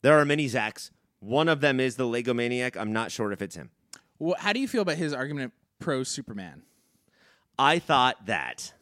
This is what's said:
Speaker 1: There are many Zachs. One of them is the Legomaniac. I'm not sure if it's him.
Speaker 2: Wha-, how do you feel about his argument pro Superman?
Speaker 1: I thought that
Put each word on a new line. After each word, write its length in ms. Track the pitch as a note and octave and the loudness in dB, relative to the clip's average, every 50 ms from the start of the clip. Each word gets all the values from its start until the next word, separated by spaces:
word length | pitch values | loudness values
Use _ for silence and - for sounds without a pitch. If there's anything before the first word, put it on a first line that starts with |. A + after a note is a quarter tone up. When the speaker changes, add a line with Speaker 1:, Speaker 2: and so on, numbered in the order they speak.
Speaker 1:
There 180 | - C3+ D3+ D3+ | 8 8 8 8
are 60 | D3 | 6
many 220 | C#3+ C#3+ D3+ D#3 C3 | 4 2 2 0 0
Zachs. 440 | A2 B2+ G#2+ A2 - - - - _ _ _ _ _ _ | 0 -2 -2 -2 -6 -8 -16 -18 _ _ _ _ _ _
One 280 | - G2+ A#2 C#3+ D#3+ E3 | -8 -2 0 2 4 4
of 120 | D#3+ C#3+ | 2 4
them 180 | C#3 D3 C3+ B2+ | 4 2 4 4
is 160 | C3 C3 A#2+ | 0 0 0
the 80 | B2+ B2+ | -2 -2
Legomaniac. 720 | A#2+ A#2 A#2+ B2 B2 B2 A#2 A#2+ A#2+ B2 B2 B2 B2 - - | -2 -2 -2 -2 0 0 0 0 -2 -2 -2 -4 -4 -6 -6
I'm 160 | G2 G#2+ G#2+ | -6 -4 -2
not 180 | A2+ A2+ F2+ | -2 -4 -4
sure 200 | - - A2+ G#2 | -4 -4 -4 -4
if 100 | G2+ - | -4 -6
it's 140 | G2+ F#2 - | -8 -10 -10
him. 160 | E2+ C#2 A#1+ _ _ _ _ - - _ _ _ _ | -14 -18 -18 _ _ _ _ -20 -20 _ _ _ _
Speaker 2:
Wha-, 160 | D3+ E3 F3+ F3+ | -4 -4 -2 -2
how 160 | - G3+ G#3 | 0 -2 0
do 60 | A#3+ | 0
you 80 | C4+ A#3+ | -2 -2
feel 140 | - A#3+ G3+ | -2 -2 -2
about 140 | F3+ D3+ D#3 | 0 -2 -2
his 160 | F3 D3+ C#3+ | -4 -4 -4
argument 400 | B2+ C3 C#3+ D3+ C#3+ C3 A#2+ _ _ _ _ _ _ | -6 -6 -6 -6 -6 -8 -8 _ _ _ _ _ _
pro 240 | - E3+ C#3+ C3 C3 | -6 -4 -2 -2 -4
Superman? 600 | - - - A#2 - A2+ G2+ F#2 F2 C#2+ - - _ _ _ _ _ _ _ _ _ _ _ _ _ _ _ _ _ _ - | -4 -6 -10 -10 -10 -12 -12 -12 -14 -16 -20 -20 _ _ _ _ _ _ _ _ _ _ _ _ _ _ _ _ _ _ 2
Speaker 1:
I 220 | C3 C#3+ D#3 F3 | 4 4 4 2
thought 460 | - - D3+ C3+ B2 B2+ - - G#2 F#2+ | 2 2 4 4 4 4 2 -2 -6 -4
that 460 | A2 E2 C2+ B1 B1 - - - - _ | -4 -4 -4 -6 -10 -12 -16 -16 -18 _